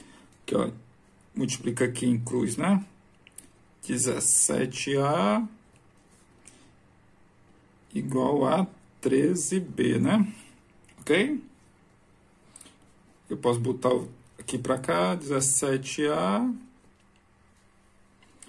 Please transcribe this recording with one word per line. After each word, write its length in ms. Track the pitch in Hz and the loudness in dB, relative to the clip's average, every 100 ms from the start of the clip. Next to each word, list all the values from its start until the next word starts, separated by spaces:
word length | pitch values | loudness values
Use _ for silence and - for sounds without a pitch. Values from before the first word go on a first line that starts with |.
| - - - _ | -20 -20 -20 _
Aqui, 140 | - - | -4 -2
ó. 120 | 120 - - _ _ _ _ - | -2 -6 -18 _ _ _ _ -6
Multiplica 480 | 131 - 123 120 | -4 -4 -4 -2
aqui 200 | 123 123 | -2 0
em 140 | 123 117 | 0 0
cruz, 380 | - 123 - - | -2 -2 -2 0
né? 280 | 175 196 - - _ _ - - - _ _ _ - | 2 2 0 -14 _ _ -20 -20 -20 _ _ _ -6
Dezessete 1080 | 123 123 120 - - - 143 131 - 139 139 | -2 -2 0 2 2 2 0 -2 -4 -2 0
A 500 | 139 165 190 233 220 - _ _ _ _ _ _ _ _ - - - _ _ _ _ _ _ _ _ _ _ _ _ | 2 2 2 0 -2 -10 _ _ _ _ _ _ _ _ -20 -20 -20 _ _ _ _ _ _ _ _ _ _ _ _
igual 500 | - 139 131 131 143 | -6 -2 0 2 2
a 220 | 131 165 185 - - _ | 4 4 0 -4 -20 _
treze 600 | - 135 156 180 - 185 | 2 4 4 0 -2 -2
B, 400 | 160 - 123 117 | -4 -2 0 2
né? 260 | 135 214 196 - - - _ - - - | 4 4 2 -2 -20 -20 _ -20 -20 -12
Ok? 420 | - 170 269 277 - - _ _ _ _ _ _ _ _ - - - - - _ _ _ - | 0 2 2 -2 -8 -20 _ _ _ _ _ _ _ _ -20 -20 -20 -20 -20 _ _ _ -10
Eu 60 | 104 | -2
posso 240 | 123 120 | 0 2
botar 340 | 127 - 127 | 0 0 2
o-, 160 | 123 - - - - | 0 -2 -14 -20 -18
aqui 220 | - 123 | -8 -4
pra 200 | 120 131 | -2 -2
cá, 360 | - 175 185 | 0 0 0
dezessete 960 | 175 143 135 135 - 139 135 131 - 147 | -2 -2 -2 0 0 0 -2 -4 -2 -2
A 440 | 104 95 101 127 226 - - - _ _ _ _ _ _ _ _ _ _ _ _ _ - - | 0 0 0 -2 -4 -12 -20 -20 _ _ _ _ _ _ _ _ _ _ _ _ _ -20 -20